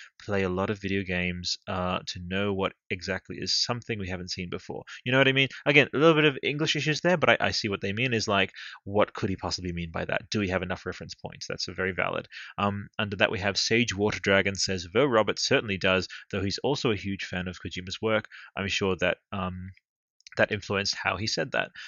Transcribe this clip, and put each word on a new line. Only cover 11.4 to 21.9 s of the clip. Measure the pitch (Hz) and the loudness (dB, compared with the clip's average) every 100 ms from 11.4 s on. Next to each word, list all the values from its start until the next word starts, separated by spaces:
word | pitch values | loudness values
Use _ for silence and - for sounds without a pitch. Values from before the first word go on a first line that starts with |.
| - | -10
That's | - - | -8 -8
a | |
very | 92 95 | -4 -2
valid. | 90 90 - - - - - | 0 -2 -2 -6 -12 -12 -2
Um, | 202 202 - - | 0 0 -6 -6
under | 107 101 | -4 2
that | 107 | 2
we | 101 | 2
have | 101 95 | -2 0
Sage | - 113 117 95 | 2 2 2 2
Water | 104 - | 0 2
Dragon | - 98 98 98 | 4 4 4 0
says, | - 95 85 | -2 -2 0
"Vo | 101 143 | 2 4
Roberts | 113 101 92 - | 4 4 0 2
certainly | 147 113 95 | 2 2 0
does, | 95 92 90 - - | 2 2 0 -8 -8
though | 101 | -4
he's | 98 - | -2 -2
also | 120 143 131 | -2 0 0
a | 101 | 0
huge | 101 98 | -2 -6
fan | - 92 90 | -6 -6 -6
of | 90 92 | -8 -10
Kojima's | 92 92 - | -10 -10 -4
work. | 110 107 - - - - | 0 0 0 -10 -10 -4
I'm | 98 | -2
sure | - 98 90 | 0 0 2
that, | 90 - _ | 0 0 _
um, | 98 92 90 92 - _ _ _ _ - - | -6 -4 -6 -12 -16 _ _ _ _ -8 -2
that | 110 | 0
influenced | 107 - 98 101 - | 0 -2 -2 -2 -2
how | - 95 | -2 -2
he | 107 | -2
said | - 139 | -4 -2
that," | 117 90 - - | -2 -2 -6 -18